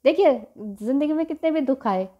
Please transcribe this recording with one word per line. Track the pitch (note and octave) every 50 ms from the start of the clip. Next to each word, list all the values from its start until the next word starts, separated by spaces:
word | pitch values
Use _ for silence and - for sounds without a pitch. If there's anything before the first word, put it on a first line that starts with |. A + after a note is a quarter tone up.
| -
देखिए, | C4+ - F#4 G4 D#4+ C4 A3+ G#3 - _
ज़िंदगी | - G#3+ G#3+ G3 - G#3 A3+ C4 C#4 D4+ D4 D#4
में | D#4 D#4+
कितने | D#4+ D#4 D4+ - D#4+
भी | D#4 D#4+
दुख | C#4 B3 C4+ C4 -
आए | A3+ F#3+ F#3+ F#3+ F#3 _